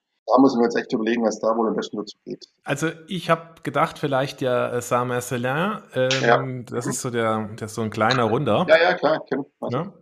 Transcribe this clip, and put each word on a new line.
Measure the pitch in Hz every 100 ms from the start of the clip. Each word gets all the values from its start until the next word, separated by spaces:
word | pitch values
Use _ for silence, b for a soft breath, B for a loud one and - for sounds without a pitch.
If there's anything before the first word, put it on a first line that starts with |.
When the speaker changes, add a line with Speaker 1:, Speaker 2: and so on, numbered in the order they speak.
| _ _ -
Speaker 1:
Da | 120
muss | 135
ich | 117
mir |
jetzt | 117 117
echt | -
überlegen, | 113 113 117
was | 113 107
da | 110 117
wohl | 110
am | 95
besten | - 104
dazu | 101 -
geht. | - 104 - _
Speaker 2:
Also | - 143 160 160 -
ich | 185 -
hab | 165 - -
gedacht, | 139 139 160 -
vielleicht | 147 135 143 -
ja, | 131 123 120
äh, | 120
Saint-Marcellin. | - 123 123 123 - 123 127 143 196 214 -
Ähm, | 131 131 131
Speaker 1:
Ja. | 120 120 131 127
Speaker 2:
das | 110 120
Speaker 1:
Mhm. | 131
Speaker 2:
ist | 131
so | 131
der, | 117 113 110 104 107
der | 107
ist | -
so |
ein | 110
kleiner | 110 110 127
Runder. | 113 120 135 110 170
Speaker 1:
Ja, | 160
ja, | 175
klar, | 180 143 156 -
kenn | 135
ich. | 143 -
Also, | 110 123
Speaker 2:
Ja. | 196 -